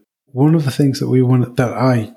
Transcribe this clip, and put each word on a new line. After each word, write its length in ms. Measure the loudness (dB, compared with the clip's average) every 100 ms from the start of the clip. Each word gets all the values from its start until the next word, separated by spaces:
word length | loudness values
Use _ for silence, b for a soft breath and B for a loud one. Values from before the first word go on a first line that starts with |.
| _ _ _
One 220 | 0 2
of 100 | 2
the 60 | 0
things 300 | -2 -2 -2
that 80 | 0
we 140 | 0
want, 340 | 2 2 0 -2
that 160 | -4
I, 400 | -2 0 0 -4